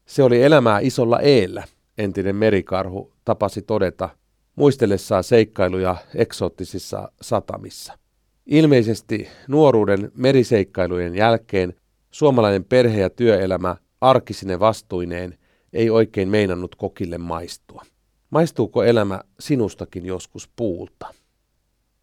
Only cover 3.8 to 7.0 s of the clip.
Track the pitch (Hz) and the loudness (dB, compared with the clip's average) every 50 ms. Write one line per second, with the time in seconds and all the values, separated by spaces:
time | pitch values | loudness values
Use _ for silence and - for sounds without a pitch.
3.8 | 98 87 80 - 90 - - _ _ _ _ _ _ _ _ - 143 143 131 135 | -2 -2 -4 -6 -10 -10 -10 _ _ _ _ _ _ _ _ 2 2 2 2 2
4.8 | 120 101 101 92 - - 110 92 87 - 123 113 110 107 - - 95 90 90 92 | 2 0 0 0 -2 -2 -2 -2 0 2 4 4 4 2 0 -2 -2 -2 0 -2
5.8 | 92 90 90 87 - _ - - 117 113 - - 104 85 - - 92 - - 92 | -2 -2 -4 -4 -8 _ -4 -4 -4 -4 -4 -6 -6 -6 -6 -8 -12 -12 -12 -14
6.8 | - - - 50 | -12 -10 -12 -12